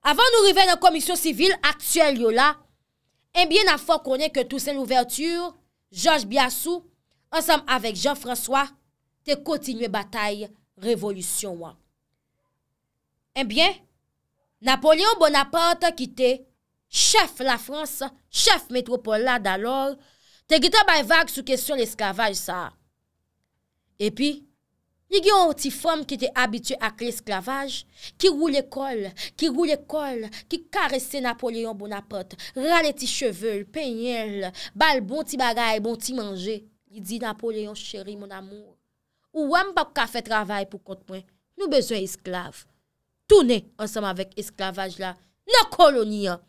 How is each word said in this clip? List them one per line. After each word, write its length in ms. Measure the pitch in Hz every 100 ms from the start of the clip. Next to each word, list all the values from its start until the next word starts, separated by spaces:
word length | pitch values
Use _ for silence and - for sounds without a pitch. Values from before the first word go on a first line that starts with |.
Avan 300 | 285 - 508
nou 140 | 466 403
rive 180 | 370 381
nan 140 | 349
commisyon 380 | 370 320 302 349
civil 340 | 330 220 262 -
actuel 600 | 294 - - 339 302 262
yo 80 | 226
la, 220 | 233 285 294 _ _ _ _ _ _ _ 349
enbyen 320 | 349 349 381
n'a 80 | 302
fò 240 | - 311
conne 320 | 262 262 302
ke 140 | 277 240
Toussaint 280 | 269 - 277
Louvertur, 760 | 240 254 247 - 320 339 349 _ _ _ _
Jòge 340 | 185 330 311 202
Byasou, 540 | 262 247 - 339 349 _ _ _ _ _
ensanm 300 | 320 320 302 294
avek 280 | 254 220 190
Jean 180 | 254 285
François, 540 | 240 240 - 269 277 _ _ _ _ _
te 140 | - 285
continye 440 | 311 302 - 226 233
bataye 580 | 202 202 226 208 208 208 _ _ _
revolusyon 840 | 202 220 208 190 175 - 202 170 165
an. 80 | - _ _ _ _ _ _ _ _ _ _ _ _ _ _ _
enbyen 400 | 262 247 226 359 381 _ _ _ _ _ _ _ _
Napoleon 560 | 240 262 302 320 415 427
Bonaparte, 720 | 311 294 277 339 339 339 349 339
ki 100 | 254
te 220 | - 254 262 - _ _ _ _
chèf 540 | - - 440 349 -
Lafrans, 560 | 262 240 - 294 302 - 269 _ _
chèf 400 | - - 381 -
metropòl 540 | 247 247 247 220 214
la 140 | 254 247
d'alors, 560 | 196 190 226 269 269 277 _ _ _ _ _
te 120 | 311
gitan 260 | 339 440 403
bay 160 | 320
vague 300 | 220 330 330
sou 100 | -
kestyon 380 | 262 254 - 277
l'esclavage 580 | 220 - 202 190 220 190
sa, 320 | - 180 160 _ _ _ _ _ _ _ _ _ _ _ _ _
e 100 | 208
pi. 180 | 220 285 294 _ _ _ _ _ _ _
Li 80 | 392
gen 140 | 381
yon 160 | 403 339
ti 160 | 285 277
fanm 320 | - 339 320 -
ki 80 | 254
te 120 | 262 254
abitye 360 | 247 214 - 262
ak 220 | 220 214
lesklavaj, 760 | 240 233 - 190 190 269 277 - - _ - _
ki 140 | 381
woule 300 | 285 320 277 269
kò 160 | 277 277
l, 140 | 233 196 185 - -
ki 140 | 311
woule 220 | 262 339 294
kò 220 | 294 302 285
l, 140 | 240 214 - _
ki 140 | 330 330
karese 480 | 392 302 262 262 285
Napoleyon 560 | 247 233 240 226 226 208
Bonapat. 560 | 208 202 202 202 196 - -
Rale 400 | 262 294 339 302 285
ti 80 | 247
cheve 500 | - 254 180 220 208
l, 80 | 196
penyen 720 | 311 285 226 240 240 214 202
l, 80 | 185 - -
ba 160 | 202 311
l 80 | 269
bon 220 | 196 294 311
ti 100 | 262
bagay, 460 | 247 233 233 220
bon 140 | 220 226
ti 160 | 233 254
manje. 460 | 208 190 190 214 214 _ _
Li 120 | 208
di 180 | 180 233
Napoleyon, 540 | 233 214 233 220 208 214
"Cheri, 380 | - 208 190 208
mon 140 | 202
amou, 420 | 190 190 208 202 175 _ _ _ _ _
ou 180 | 311 285
wè 100 | 339
m 80 | 392
p 80 | 349
ap 100 | 302 285
ka 100 | 233
fè 140 | 214
travay 420 | 202 220 202 208 196
pou 100 | 202
kont 240 | - 190 -
mwen. 160 | 190 _ _ _ -
Nou 120 | 370
bezwen 320 | 277 - 220
esklav 600 | 190 - 185 180 175 - _ _ _ _ _ _ -
tounen 380 | 415 254 226 - -
ansanm 260 | 214 214 202
avèk 240 | 185 190 202
esklavaj 580 | 202 - 190 185 190 180
la 120 | 185 180 _ _ -
nan 200 | 480 427
koloni 540 | - 320 262 214 208 196
an." 100 | 175